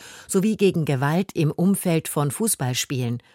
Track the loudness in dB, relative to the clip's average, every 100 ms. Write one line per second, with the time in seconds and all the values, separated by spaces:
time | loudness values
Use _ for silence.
0 | -18 -18 -4 0 0 2 2 2 0 0
1 | 2 0 0 0 0 2 2 2 2 0
2 | 0 -2 -2 0 -2 -2 -2 -2 -4 -2
3 | -2 -4 _